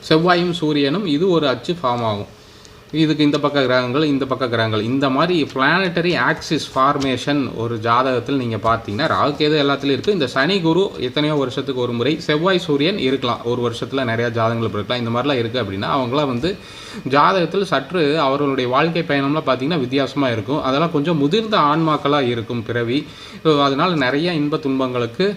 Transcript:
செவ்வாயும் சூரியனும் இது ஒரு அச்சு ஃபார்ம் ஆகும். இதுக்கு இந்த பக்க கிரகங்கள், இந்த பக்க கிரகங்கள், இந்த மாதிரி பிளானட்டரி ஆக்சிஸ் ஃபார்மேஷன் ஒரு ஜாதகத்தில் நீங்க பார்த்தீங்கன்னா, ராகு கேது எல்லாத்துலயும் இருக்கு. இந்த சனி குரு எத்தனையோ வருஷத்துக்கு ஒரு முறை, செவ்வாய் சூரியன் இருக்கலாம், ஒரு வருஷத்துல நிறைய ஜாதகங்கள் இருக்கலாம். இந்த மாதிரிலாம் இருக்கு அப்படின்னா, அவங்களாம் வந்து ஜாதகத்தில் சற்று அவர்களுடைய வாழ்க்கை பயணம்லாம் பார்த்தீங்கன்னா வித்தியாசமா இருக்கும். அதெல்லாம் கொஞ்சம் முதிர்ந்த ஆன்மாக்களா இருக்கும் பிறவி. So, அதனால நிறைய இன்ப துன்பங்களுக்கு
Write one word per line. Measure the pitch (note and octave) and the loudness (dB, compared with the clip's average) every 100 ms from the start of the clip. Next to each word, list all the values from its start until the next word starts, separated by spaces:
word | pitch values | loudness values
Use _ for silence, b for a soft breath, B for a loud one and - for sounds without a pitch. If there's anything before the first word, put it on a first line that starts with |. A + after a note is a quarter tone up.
| - | 2
செவ்வாயும் | D#3+ E3+ F3 F3 E3 | 2 4 2 2 -2
சூரியனும் | D3+ D3 C#3 E3 G3+ C#3+ | 0 2 2 0 0 0
இது | F#3+ E3+ | 2 2
ஒரு | D3 | 2
அச்சு | B2 - E3+ | -2 -4 -2
ஃபார்ம் | B2+ A#2+ A2+ | -2 0 -2
ஆகும். | G#2 G2+ - B B B B B D#3 | -2 -6 -14 B B B B B 0
இதுக்கு | D#3 D3+ D3 | 0 4 2
இந்த | D3 | 2
பக்க | C#3+ C#3+ B2+ | 2 2 2
கிரகங்கள், | B2+ B2 B2+ D#3 | 2 2 0 2
இந்த | C#3 B2+ | 0 0
பக்க | B2 B2+ | -2 0
கிரகங்கள், | A2+ A2+ A2 G#2+ | 0 0 0 0
இந்த | C3+ C#3 | 0 0
மாதிரி | C3 E3+ F3+ C3+ | 2 2 2 0
பிளானட்டரி | C3 C3+ E3+ F#3+ F3 E3+ D3 B2+ | 0 2 2 0 0 0 0 0
ஆக்சிஸ் | D#3 - D3+ - | -2 -2 -4 -2
ஃபார்மேஷன் | - C3 C#3+ C3+ B2 - C#3+ B2 - | 0 2 2 0 -2 0 -2 -2 -4
ஒரு | A2+ A#2 A2+ | -4 -2 2
ஜாதகத்தில் | A#2+ C3 B2 A2 C#3 | 2 2 0 0 -2
நீங்க | A#2+ A2 A2+ | -2 -2 0
பார்த்தீங்கன்னா, | A2+ - G#2 D#3 | 0 -2 -4 0
ராகு | F#2+ B2 D3 | 2 0 2
கேது | D3+ D#3 | 2 2
எல்லாத்துலயும் | C#3+ C#3 C#3+ C3 | 2 0 0 0
இருக்கு. | A#2+ G3+ | 0 0
இந்த | B2+ | 0
சனி | C3 C#3+ G3+ E3 | 0 0 2 2
குரு | D#3+ G3 - B2+ | 2 0 -2 -4
எத்தனையோ | C#3 D3+ D3+ | -2 0 0
வருஷத்துக்கு | C3 A#2+ C3+ B2+ | -2 -4 -4 -4
ஒரு | A#2+ A#2+ | -2 0
முறை, | A#2+ D#3 - | 0 -2 0
செவ்வாய் | D3+ F3 F3+ - | 0 2 0 0
சூரியன் | C#3+ D3+ G#3 C3 | 0 2 0 0
இருக்கலாம், | C3+ B2 A2+ A#2 | 0 -2 -4 -2
ஒரு | A#2+ A#2+ | -2 -2
வருஷத்துல | A#2 B2 C3+ B2+ | -4 -4 -4 -2
நிறைய | A2+ A#2+ A#2 | -2 -2 0
ஜாதகங்கள் | A2+ A#2 A2+ G2+ | 0 0 -2 -4
இருக்கலாம். | G2 B2 | -4 -4
இந்த | A#2 | -2
மாதிரிலாம் | A#2 C3+ C3+ | -2 0 0
இருக்கு | A2+ A#2+ | 0 -2
அப்படின்னா, | G#2 F#2+ A2+ C#3+ | -4 -4 -2 -2
அவங்களாம் | B2 C3+ C#3+ | 0 0 0
வந்து | A#2+ D#3+ G3+ B B B A3+ C#3+ | -2 -2 -6 B B B -10 0
ஜாதகத்தில் | C3+ E3 G3 E3 F#3+ F#3+ | 4 4 4 0 -2 0
சற்று | C#3 C3+ F3+ D3 D#3 C#3 | -2 -2 0 0 2 0
அவர்களுடைய | C#3 C#3+ C3+ B2 C3 | 0 0 0 0 2
வாழ்க்கை | D#3+ E3+ D#3+ | 2 0 0
பயணம்லாம் | C#3+ C#3 D3+ D3 | 0 0 0 0
பார்த்தீங்கன்னா | B2+ C3 F3 B2 | 0 0 -2 0
வித்தியாசமா | C3+ C3+ - C3+ A2+ | 0 0 0 0 0
இருக்கும். | G#2 D3 C3 | -2 -2 0
அதெல்லாம் | C3+ E3 D#3+ | 0 0 0
கொஞ்சம் | C#3+ D#3+ | 0 2
முதிர்ந்த | C#3+ G3 A3 G#3 D3+ | 2 2 0 2 4
ஆன்மாக்களா | D3+ D#3+ D3 C#3 D3 B2+ | 4 2 2 2 2 2
இருக்கும் | A#2+ A2+ A#2+ A2 | -2 -4 -6 -4
பிறவி. | A#2 A#2 C3+ D3+ B B G3+ | -4 0 -2 -4 B B -4
So, | D#3+ D3 C#3+ | 0 2 2
அதனால | C3+ F3+ E3 B2+ | 2 0 0 0
நிறைய | F#3 E3+ E3+ | 0 0 0
இன்ப | D3 D3+ | -2 -2
துன்பங்களுக்கு | C#3+ C3 C3 B2 A#2 - F#3+ | -2 0 0 -2 -4 0 -2